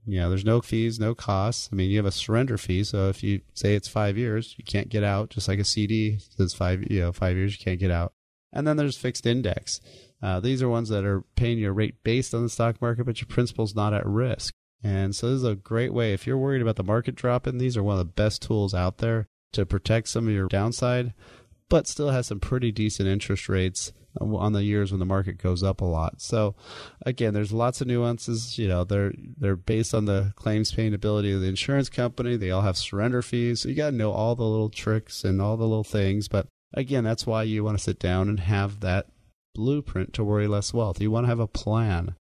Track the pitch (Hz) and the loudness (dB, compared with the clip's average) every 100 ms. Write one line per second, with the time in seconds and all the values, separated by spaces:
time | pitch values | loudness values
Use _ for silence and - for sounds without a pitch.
0 | 110 95 87 95 104 117 - 113 117 113 | -2 0 0 0 4 2 2 0 0 0
1 | 110 117 - 98 101 120 - 98 92 104 | -2 -2 0 0 0 -2 -4 0 2 2
2 | 101 - - 113 131 107 - 92 104 104 | 0 -2 0 0 2 -2 -2 0 0 0
3 | 95 98 104 101 - - 104 104 - - | 0 0 -2 -2 -4 -4 2 2 0 -2
4 | 104 101 120 107 113 - - 101 - 110 | 0 0 -2 -2 -4 -12 -4 -4 -2 0
5 | 104 98 107 - - 98 101 - 104 110 | 2 0 -2 -4 -2 0 0 0 0 2
6 | 107 107 - - 92 - 90 95 98 101 | 2 -2 -6 0 0 2 0 0 0 0
7 | 87 87 95 90 98 98 - 90 95 87 | 0 0 0 2 0 -2 -4 0 2 2
8 | 85 _ _ _ _ - 151 151 143 131 | -2 _ _ _ _ -2 0 2 0 -2
9 | 127 - - 120 113 87 - - - - | -4 -2 2 2 2 -2 -4 -10 -10 -20
10 | - _ 98 92 110 131 127 117 113 107 | -20 _ -2 0 0 0 2 0 0 0
11 | 98 98 - - 120 117 104 98 110 - | 0 0 -2 0 2 2 0 2 0 -2
12 | - 120 127 117 117 - 117 113 120 117 | 0 0 0 -2 -2 2 0 2 -2 0
13 | 123 110 - - 123 - 113 107 104 104 | -2 -4 -2 0 0 0 -2 0 0 2
14 | - 104 127 - - - _ _ 104 95 | 0 0 0 -2 -6 -12 _ _ -2 0
15 | 98 101 117 135 127 101 - 113 127 120 | 0 0 0 2 0 -2 -2 -2 0 0
16 | 117 98 - 131 135 135 113 110 95 110 | 0 0 0 0 0 2 0 0 2 2
17 | 120 131 123 123 131 127 127 120 101 98 | 0 -2 0 0 0 -2 0 2 2 2
18 | 87 - 107 - - 110 98 95 90 - | 0 2 0 0 -2 0 2 2 0 0
19 | 117 113 107 _ _ - 95 98 - 110 | -2 0 -4 _ _ -4 0 0 2 0
20 | 110 127 113 104 95 98 107 120 123 123 | 2 -2 0 2 2 0 0 0 0 0
21 | 123 - - - _ _ _ 170 - - | -2 -8 -20 -20 _ _ _ 2 2 -2
22 | 147 131 120 101 - 127 123 110 107 - | 0 0 -2 -6 -2 0 0 0 -2 0
23 | 95 98 - 101 - 98 92 90 - - | 0 0 0 -4 0 0 0 -2 -10 -12
24 | - - 117 104 104 104 104 104 101 98 | -14 -6 -2 0 2 2 2 2 0 0
25 | 92 95 95 90 92 90 95 95 92 80 | 0 0 -2 -2 0 2 0 0 0 0
26 | 82 - - 117 104 98 - - - - | -2 -4 -4 0 0 -2 -14 -18 -18 -10
27 | - 127 113 104 104 113 120 - 127 120 | -6 -2 0 0 -2 0 0 0 -2 0
28 | 117 117 - 117 117 - 107 90 90 101 | 0 -2 -4 -4 -4 -4 0 0 2 0
29 | 101 - - - 101 95 - 110 113 117 | 0 -4 -12 -4 0 0 0 0 2 0
30 | 107 98 98 - - 107 110 - 113 104 | 2 2 0 -2 -2 0 0 0 0 0
31 | 104 104 101 98 95 95 - 139 135 - | 0 0 2 0 0 -2 0 0 0 0
32 | 120 117 120 120 98 92 104 92 - 98 | -2 -2 -2 0 0 2 2 0 -4 0
33 | 113 123 120 123 120 117 - 139 151 131 | 0 0 -2 -2 0 -2 -2 -2 0 0
34 | 107 107 110 120 113 110 107 - - 110 | 0 0 0 0 0 2 0 -2 0 0
35 | - - 101 95 101 113 113 110 107 107 | -2 -4 0 2 2 2 2 0 0 0
36 | 98 101 104 101 - _ _ - 131 139 | 2 2 0 -2 -2 _ _ -6 -2 0
37 | 113 113 - 110 110 107 107 104 - 95 | 0 -2 -2 -2 0 0 0 -2 -2 -2
38 | 95 92 98 104 85 98 101 101 95 92 | 0 2 2 0 0 0 0 -2 -2 -2
39 | - _ _ _ _ - 117 147 143 98 | -2 _ _ _ _ -4 0 0 -2 -4
40 | 92 - 104 104 104 104 101 120 110 95 | -4 -2 0 2 2 0 0 -2 -2 0
41 | 104 110 117 117 113 - - 110 113 87 | 0 2 2 0 -2 -4 -2 0 2 0
42 | 87 87 | -2 -8